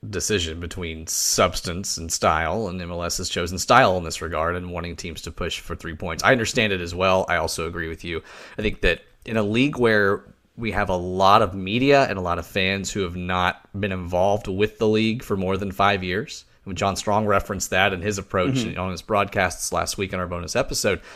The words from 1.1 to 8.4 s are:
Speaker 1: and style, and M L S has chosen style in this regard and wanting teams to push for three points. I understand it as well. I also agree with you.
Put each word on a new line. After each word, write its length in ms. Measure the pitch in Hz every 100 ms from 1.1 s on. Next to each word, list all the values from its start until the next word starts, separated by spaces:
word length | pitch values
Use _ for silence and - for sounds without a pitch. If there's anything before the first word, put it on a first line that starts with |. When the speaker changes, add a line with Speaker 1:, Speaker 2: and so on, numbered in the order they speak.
| - - - 95 - - 87 101 -
Speaker 1:
and 140 | 82
style, 560 | - 104 80 80 92 107
and 140 | 90
M 80 | 87
L 140 | 87
S 160 | 87 -
has 100 | 90
chosen 300 | - 87 87
style 360 | - 123 123 92
in 60 |
this 200 | 82 -
regard 320 | 82 82 80 90
and 160 | 90
wanting 240 | 87 87 82
teams 260 | 90 80
to 100 | -
push 280 | 82 85 -
for 160 | - 82
three 200 | 85 76
points. 280 | 90 82
I 80 | 95
understand 420 | 131 110 - 110
it 80 | 98
as 140 | 85 87
well. 320 | 95 92 -
I 60 | 87
also 320 | 80 - 82
agree 220 | 87 82
with 140 | 80
you. 200 | 87 80 - -